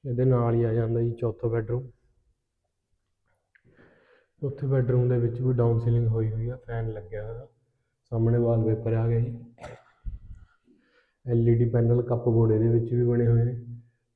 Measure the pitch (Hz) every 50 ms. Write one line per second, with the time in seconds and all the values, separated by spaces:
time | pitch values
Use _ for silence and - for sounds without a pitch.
0 | _ 139 120 120 127 131 127 120 120 117 117 117 117 113 110 117 117 113 117 117
1 | 117 117 113 117 123 117 - - - 117 113 117 110 107 120 127 135 127 - _
2 | _ _ _ _ _ _ _ _ _ _ _ _ _ _ _ _ _ _ _ _
3 | _ _ _ _ _ _ _ _ _ _ _ _ _ _ _ _ - - _ _
4 | _ _ _ _ _ _ _ _ - 139 - - 147 131 135 135 123 120 123 123
5 | 123 123 123 123 120 117 113 120 127 127 127 120 120 117 117 113 113 117 117 117
6 | 117 113 110 113 110 107 107 113 113 120 123 123 - - 117 113 113 110 110 107
7 | 98 98 107 104 107 110 113 117 131 - _ _ _ _ _ _ _ _ _ _
8 | _ _ 120 113 113 117 117 120 120 117 117 113 110 110 110 107 - 117 113 113
9 | 113 113 117 117 117 117 - - - - - _ - - - - _ _ _ _
10 | _ - - - - - - - - _ _ _ _ _ - _ _ _ _ _
11 | _ _ _ _ _ 127 120 117 113 117 117 117 120 113 117 120 117 117 120 120
12 | 117 - 123 113 - 120 113 113 113 110 107 110 113 117 117 117 117 - 120 120
13 | 120 120 120 120 120 117 117 117 117 123 127 - - - - - - _ _ _
14 | _ _ _